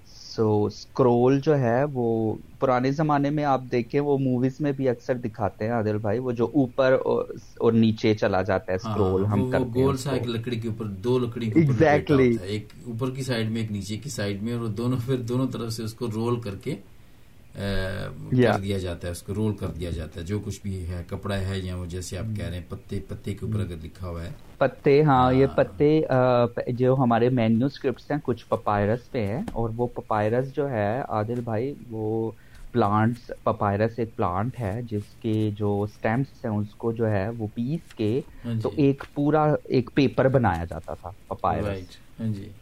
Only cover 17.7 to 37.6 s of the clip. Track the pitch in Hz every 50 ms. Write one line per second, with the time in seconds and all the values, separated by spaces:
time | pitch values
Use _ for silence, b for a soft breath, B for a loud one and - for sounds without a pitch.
17.7 | 98 92 92 95 95 98 101 98 92 95 101 104 123 127 120 107 104 98 98 98
18.7 | 98 95 90 90 85 85 - 87 85 - - - 95 107 110 107 101 - 104 82
19.7 | 78 80 87 85 80 78 78 78 - 87 82 87 104 101 - 101 87 - - 101
20.7 | 95 92 85 85 90 87 85 - 101 87 - 98 101 98 92 92 98 95 90 92
21.7 | 92 90 90 82 87 92 85 - 98 87 110 110 107 101 85 85 87 90 85 -
22.7 | 101 - - - 101 95 - - - - - 104 98 - - 113 110 104 101 -
23.7 | 85 78 78 80 - - 90 87 85 82 85 - - - - - - - 139 185
24.7 | - - - 151 139 143 156 151 135 127 127 127 131 131 135 131 - 147 135 -
25.7 | - - 147 147 156 156 156 - 131 127 127 127 123 120 120 120 - - - -
26.7 | 120 113 127 127 131 135 131 117 117 110 117 127 131 123 110 113 113 110 131 139
27.7 | - - - 131 113 - - - 147 151 - 131 117 117 - - 113 110 - 110
28.7 | 104 104 104 101 113 117 - - - 127 104 98 110 156 233 - - 113 117 117
29.7 | 113 117 120 120 - - - - 110 107 104 107 117 127 135 135 131 151 143 139
30.7 | 127 107 104 101 113 135 - - 113 107 107 110 123 123 120 117 110 104 - 107
31.7 | - - - - 110 110 107 107 110 113 113 113 b b b b b b b -
32.7 | - 117 110 101 104 107 110 117 120 - - - - - - 117 107 107 107 101
33.7 | 101 101 110 113 113 123 113 107 - - 107 87 87 95 110 127 - 127 117 92
34.7 | 101 120 120 117 104 104 101 - - - - 113 107 110 110 107 104 104 104 101
35.7 | 101 101 104 104 - - - 113 113 131 139 - - - - 117 104 104 104 104
36.7 | - - - 117 107 113 113 107 107 98 95 113 117 117 107 104 - 120